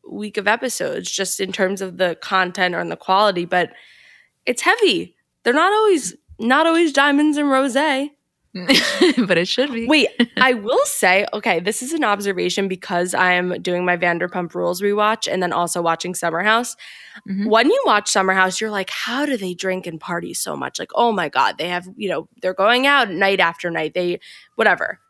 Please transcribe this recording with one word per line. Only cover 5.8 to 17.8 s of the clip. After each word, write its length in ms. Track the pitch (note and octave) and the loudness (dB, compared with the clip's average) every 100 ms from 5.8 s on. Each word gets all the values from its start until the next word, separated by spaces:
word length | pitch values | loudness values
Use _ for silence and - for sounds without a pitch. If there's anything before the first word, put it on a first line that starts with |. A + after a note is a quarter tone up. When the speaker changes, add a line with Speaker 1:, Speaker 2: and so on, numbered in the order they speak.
| G#4+ E4+ - - _ - | 4 2 0 -12 _ -6
Speaker 1:
not 300 | A3+ C#4 E4 | 2 4 4
always 260 | E4 E4 | 4 2
diamonds 440 | C#4 C#4+ C#4+ D4+ D4 | 2 2 4 2 2
and 100 | D4 | 2
rosé. 640 | C4 C#4 A#3+ D4+ C4+ D4 _ _ _ _ | 2 2 0 0 0 -4 _ _ _ _
Speaker 2:
<laughs> 640 | F#3 F3+ C#4 - C#5 F4+ C4 G3 | -8 2 2 2 2 4 4 2
But 100 | E3+ | 2
it 120 | F#3 | 2
should 240 | - C#4+ | 0 -2
be. 120 | A#3 A#3 | -2 2
Speaker 1:
Wait, 220 | D4+ A#3+ - | 2 2 0
Speaker 2:
<laughs> 140 | A#3 - | -2 2
Speaker 1:
I 160 | C4 | 2
will 320 | B3 G3+ F4 D5 | 2 0 0 0
say, 400 | - F#3+ F#3+ - | 2 4 4 2
okay, 260 | G#3+ A3+ E3+ | -2 -2 0
this 220 | F3 A3 | -2 -6
is 80 | B3+ | -6
an 140 | E4 A#3+ | -2 0
observation 640 | G3+ G3+ F3+ F3+ F#3+ G3 | 0 -2 -2 -2 -2 -4
because 440 | F#3 - F3 F3+ | -4 -4 -2 -2
I 200 | - F3+ | 2 2
am 280 | F3+ F3+ E3+ | 2 0 -4
doing 220 | F3+ F3 | -4 -2
my 140 | F3+ F3 | 0 0
Vanderpump 560 | F3 E3+ F3+ F#3 E3+ F3+ | 0 0 -4 -4 -6 -4
Rules 260 | F3 F3+ | -4 0
rewatch 460 | G3+ G#3 G#3 A3 - | -2 2 0 0 -4
and 140 | F#3 | -2
then 80 | F3 | -2
also 300 | E3+ E3+ F3+ | 0 -2 0
watching 340 | E3+ E3 F3+ F3+ | -2 -2 -4 -4
Summer 260 | E3+ E3 | -4 -2
House. 340 | G#3 A3+ B3 - - - - - - | 2 0 0 -12 -18 -20 -20 -20 -8
Speaker 2:
Mm-hmm. 220 | G3 G#3+ | -4 2
Speaker 1:
When 200 | A3 C4 | 4 4
you 140 | C5 | 2